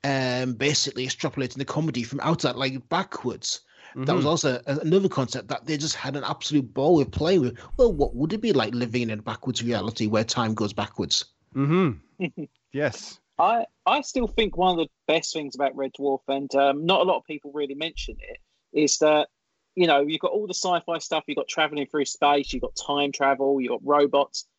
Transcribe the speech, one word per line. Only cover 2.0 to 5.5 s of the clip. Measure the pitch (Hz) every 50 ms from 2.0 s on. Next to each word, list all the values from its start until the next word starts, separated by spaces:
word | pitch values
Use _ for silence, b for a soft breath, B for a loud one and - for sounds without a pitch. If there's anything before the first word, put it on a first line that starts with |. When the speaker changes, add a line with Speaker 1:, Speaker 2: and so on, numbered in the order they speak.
| 117
Speaker 1:
from | 120 127 139
outside, | - 151 165 - - 139 123
like, | 120 135 131 131 131 - _
backwards. | 165 170 190 - - - - 127 101 - - - - - B B B B B B B
That | 131 131 135 -
was | - 131
Speaker 2:
Mm-hmm. | 147
Speaker 1:
also | 165 165 - 151 127 123 - -
a-, | 139 151
another | 156 156 170 196 196 185
concept | - - 135 120 - 131 104
that | 101